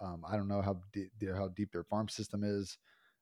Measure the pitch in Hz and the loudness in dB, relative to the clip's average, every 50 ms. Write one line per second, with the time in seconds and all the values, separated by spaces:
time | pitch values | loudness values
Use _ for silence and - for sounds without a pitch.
0 | 101 92 87 85 80 80 107 104 101 101 101 101 98 101 98 87 92 - - 101 | -8 -6 -6 -6 -4 0 0 2 2 4 2 4 4 4 2 0 -2 -6 -6 -6
1 | 95 92 - - 107 95 92 98 98 92 90 101 104 - - 85 85 - 104 107 | -6 -6 -6 -4 -2 0 2 2 0 0 0 -2 -2 0 0 -4 -2 0 0 0
2 | 107 104 - - 107 - - 104 104 104 101 101 98 95 - - _ _ - _ | 0 0 -2 -4 -4 -2 -2 0 2 2 2 2 0 -2 -8 -14 _ _ -20 _
3 | _ _ _ _ | _ _ _ _